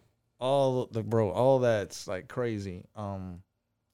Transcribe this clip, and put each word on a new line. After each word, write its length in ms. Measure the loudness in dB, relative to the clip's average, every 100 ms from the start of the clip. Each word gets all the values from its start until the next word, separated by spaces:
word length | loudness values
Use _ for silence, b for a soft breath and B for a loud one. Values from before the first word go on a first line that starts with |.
| _ _ _ -6
All 460 | 0 2 2 2 -2
the, 140 | -4
bro, 280 | 0 2 2
all 280 | 4 4 6
that's, 480 | 4 2 0 -8 -8
like, 220 | -8 -8
crazy. 560 | -4 -4 -4 -6 -10 -14 -10
Um, 460 | -8 -8 -10 -12 -18 _ _ _ _